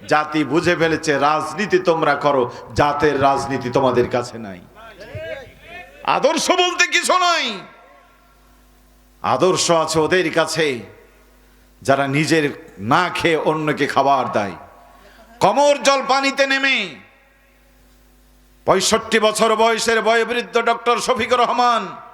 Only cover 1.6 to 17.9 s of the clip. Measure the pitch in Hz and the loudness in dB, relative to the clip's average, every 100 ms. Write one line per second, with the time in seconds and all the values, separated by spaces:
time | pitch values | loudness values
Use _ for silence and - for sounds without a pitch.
1.6 | 202 175 175 160 151 143 147 135 117 - | 0 0 2 2 2 2 2 2 0 -4
2.6 | - 113 143 143 151 135 139 139 - 131 | -10 0 2 2 0 2 2 2 -2 -4
3.6 | 123 127 131 120 120 127 117 113 110 90 | -2 0 2 2 0 -2 -6 -10 -14 -16
4.6 | - - - 214 466 571 640 587 494 - | -20 -20 -20 -20 -16 -14 -12 -14 -16 -20
5.6 | - - - - - 170 226 320 - 359 | -20 -20 -20 -12 -4 0 0 0 0 0
6.6 | 359 349 349 349 320 349 359 330 269 196 | 0 0 0 0 0 2 2 0 -2 -8
7.6 | 156 - - - _ _ _ _ _ _ | -14 -20 -20 -20 _ _ _ _ _ _
8.6 | _ _ _ _ _ _ 90 127 180 156 | _ _ _ _ _ _ -2 0 2 0
9.6 | - 165 151 160 156 185 165 156 160 - | 0 0 0 0 0 0 0 0 -2 0
10.6 | 156 123 98 - - _ _ _ _ _ | -2 -4 -10 -20 -20 _ _ _ _ _
11.6 | _ _ - 135 139 139 151 160 147 113 | _ _ 0 0 2 0 2 0 0 -4
12.6 | - - 104 151 175 - 165 160 190 156 | -16 -12 0 0 0 -2 0 0 0 -2
13.6 | 151 127 139 - 135 139 123 117 101 85 | -2 -2 0 0 2 2 0 -2 -4 -8
14.6 | - - - - - - - - 175 233 | -18 -20 -20 -20 -20 -20 -20 0 0 4
15.6 | 294 285 240 277 233 269 269 269 277 269 | 2 4 2 2 0 0 0 0 0 0
16.6 | 269 254 190 120 - _ _ _ _ _ | 0 -2 -4 -10 -20 _ _ _ _ _
17.6 | _ _ _ | _ _ _